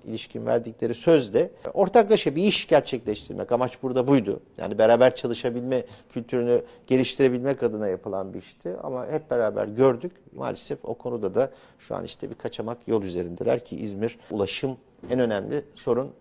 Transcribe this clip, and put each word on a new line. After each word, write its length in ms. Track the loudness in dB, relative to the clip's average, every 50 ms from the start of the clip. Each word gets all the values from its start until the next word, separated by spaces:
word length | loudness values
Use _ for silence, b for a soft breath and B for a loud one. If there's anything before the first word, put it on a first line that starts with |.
| -12
ilişkin 420 | -10 -10 -10 -10 -10 -10 -6 -2
verdikleri 480 | 0 0 0 0 -4 -8 -4 -4 -4 -4
sözle 560 | 0 4 6 6 6 4 4 2 2 2 0 B B B B 0
ortaklaşa 600 | 0 2 4 6 6 6 6 4 2 2 0 0
bir 80 | 0 2
iş 220 | 2 2 0 2
gerçekleştirmek. 840 | 4 4 4 4 2 -4 -6 -4 -4 -6 -6 -6 -10 -10 -8 -4 0
Amaç 300 | 0 0 0 -2 -4 -6
burada 260 | -6 -2 0 0 2 4
buydu. 320 | 4 4 4 2 -4 -6 -6 _ _ -8
Yani 200 | -8 -4 2 4
beraber 380 | 6 6 8 8 8 6 4
çalışabilme 680 | 2 -4 -4 -4 -2 -4 -4 -4 -4 -4 -2 -2 -4 -4 B B B B B
kültürünü 500 | -10 -10 -8 -4 -2 0 2 2 2 2 0 B B B B
geliştirebilmek 760 | 2 2 2 2 2 2 2 2 2 2 2 -2 -2 -2 0
adına 260 | -2 -2 -2 -2 -2 -2
yapılan 460 | -2 -4 -4 -6 -6 -6 -6 -8 -10
bir 40 | -14
işti. 380 | -16 -18 -18 _ -10 -10 -10 -8
Ama 240 | -8 -8 -8 -8 -6
hep 240 | -4 -6 -6 -4 -2
beraber 360 | -2 0 0 0 0 -2 -4
gördük. 460 | -2 2 4 4 4 4 2 -4 -12 -12 _ _ -18 -12
Maalesef 420 | -8 -6 -6 -6 -6 -8 -10 -10 -10 -8
o 100 | -10 -10
konuda 400 | -8 -8 -8 -6 -4 -4 -2 0
da 160 | 0 0 0 B B B B B B
şu 160 | -12 -10 -10
an 100 | -10 -10
işte 260 | -12 -12 -12 -12 -14
bir 40 | -12
kaçamak 440 | -10 -10 -10 -8 -8 -8 -8 -10 -8 -4
yol 160 | -2 -2 -2
üzerindeler 640 | -2 -2 -4 -6 -6 -6 -6 -4 -2 -2 -2 -2 -4
ki 120 | -8 -12
İzmir 420 | -10 -10 -10 -8 -6 -6 -6 -8 -10 B B
ulaşım 460 | -4 -2 -2 -2 -4 -6 -6 -6 -6 -8 _ _ _ _ -8 -4
en 80 | 0 0
önemli 460 | 2 2 0 -2 -4 -4 -6 -6 -8 -10 -14
sorun 360 | -6 -2 -2 0 0 -2 -6 -10 _